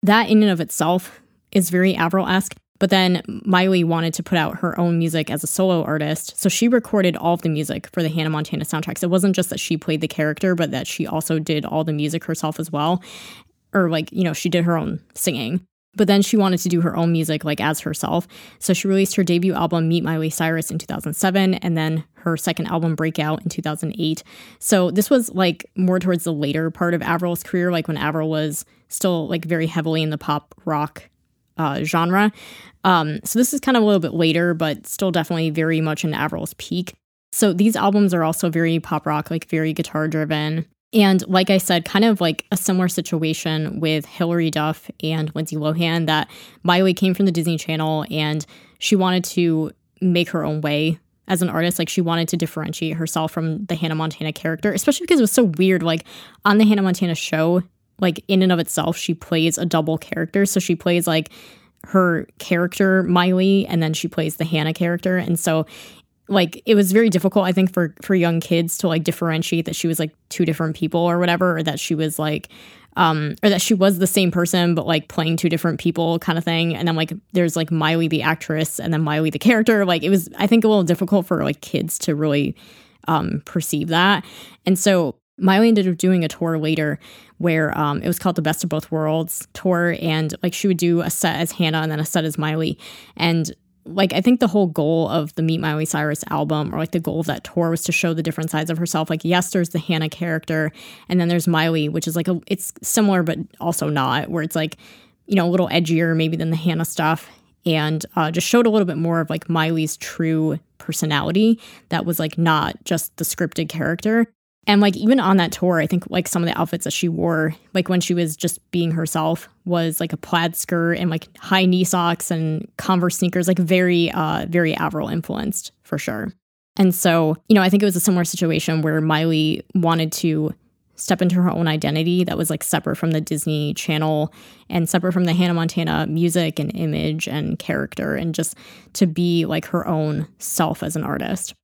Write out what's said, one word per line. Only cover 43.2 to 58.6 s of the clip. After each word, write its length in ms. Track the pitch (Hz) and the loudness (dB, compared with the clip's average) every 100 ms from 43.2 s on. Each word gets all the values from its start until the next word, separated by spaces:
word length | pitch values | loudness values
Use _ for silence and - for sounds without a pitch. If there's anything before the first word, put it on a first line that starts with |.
| 156 156 165 156 151 147 | 0 -2 -2 -2 -2 -2
with 260 | 160 156 143 | 0 0 -2
Hilary 460 | - 170 170 165 | -4 0 2 0
Duff 400 | 156 151 156 - - | 0 -2 -4 -10 -8
and 320 | 160 160 151 | -4 -2 -4
Lindsay 220 | 156 160 151 | -4 -6 -4
Lohan, 500 | 151 156 170 165 160 | -2 0 0 0 2
that 240 | 156 - - - - | 0 0 -8 -20 -8
Miley 320 | - 175 190 | 2 4 4
came 220 | 175 190 180 | 4 2 2
from 100 | 196 | 2
the 60 | |
Disney 260 | 170 165 160 | 2 -2 -2
Channel 480 | - 160 156 156 151 | -4 -2 0 -2 -2
and 340 | 156 151 156 151 - _ _ | -2 -2 -2 -6 -16 _ _
she 180 | - 208 | 0 2
wanted 280 | 185 180 | 4 2
to 480 | 180 - 170 160 156 - _ _ | 0 0 2 2 -2 -8 _ _
make 280 | 185 175 175 | 2 2 2
her 140 | 170 | -2
own 180 | 151 156 | -2 -2
way 380 | 151 147 160 160 _ _ - | -2 0 0 -2 _ _ -4
as 140 | 185 | -2
an 80 | 175 | 0
artist. 300 | 127 170 180 | 0 -2 -2
Like, 100 | 165 | -4
she 120 | - | -2
wanted 260 | 170 165 165 | 0 0 -2
to 100 | 170 | -2
differentiate 600 | 160 - 156 156 160 160 | -4 -4 -8 -6 -6 -4
herself 340 | 160 - 160 | -4 -2 -4
from 340 | - 160 156 208 | -4 -4 -4 -6
the 100 | 165 | -4
Hannah 200 | 165 156 | -4 -2
Montana 380 | 160 - 156 | -4 -4 -8
character, 380 | 151 165 160 208 | -6 -6 -2 -2
especially 340 | 180 - 285 349 | 0 0 0 2
because 140 | 330 | 4
it 40 | |
was 80 | 220 | 4
so 140 | - 233 156 | 4 2 4
weird. 240 | 190 185 | 2 2
Like, 220 | 160 165 - - - _ 202 | 2 -2 -4 -20 -20 _ 2
on 140 | 202 | 6
the 60 | 214 | 6
Hannah 180 | 208 | 4
Montana 320 | 190 180 180 160 | 2 2 0 -2
show, 480 | - 156 160 180 180 _ _ _ | -2 0 2 2 0 _ _ _
like, 240 | 185 160 - | -2 -2 0
in 140 | 190 | 2
and 100 | 190 | 4
of 80 | |
itself, 380 | 175 | 2